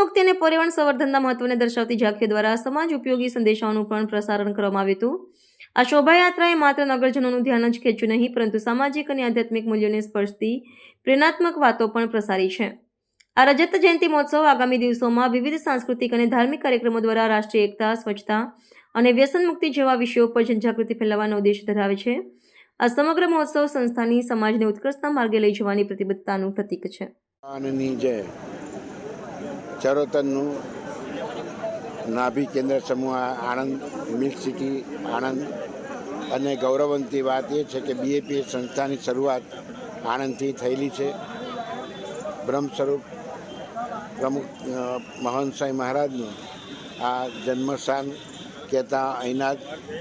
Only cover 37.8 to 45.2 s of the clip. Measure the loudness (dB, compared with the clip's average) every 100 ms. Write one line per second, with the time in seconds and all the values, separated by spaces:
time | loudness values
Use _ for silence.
37.8 | -6 -4 -2 -2 -2 -4 -4 -6 -4 -4
38.8 | -4 -4 -4 -2 0 -2 -6 -14 -14 -14
39.8 | -14 -8 -4 -2 -4 -4 -6 -4 -4 -2
40.8 | -4 -4 -6 -6 -10 -12 -10 -10 -10 -10
41.8 | -12 -12 -12 -10 -10 -8 -4 -4 -4 -4
42.8 | -2 -4 -6 -16 -14 -14 -14 -16 -12 -10
43.8 | -10 -10 -12 -6 -4 -4 -8 -12 -10 -6
44.8 | -6 -8 -10 -8